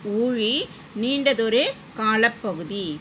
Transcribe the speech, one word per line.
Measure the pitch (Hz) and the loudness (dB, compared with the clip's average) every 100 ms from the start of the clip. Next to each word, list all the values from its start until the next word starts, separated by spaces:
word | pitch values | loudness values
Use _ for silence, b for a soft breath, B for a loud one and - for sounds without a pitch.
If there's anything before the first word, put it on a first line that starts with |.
ஊழி | 208 208 240 247 214 269 494 B B - | -2 0 0 2 0 0 -4 B B -4
நீண்டதொரு | 233 277 277 262 226 226 330 - - - | -2 2 2 2 2 2 2 -2 -14 -4
காலப்பகுதி. | 220 220 226 220 220 165 165 202 185 151 | 0 4 2 2 -6 -6 -6 -6 -6 -8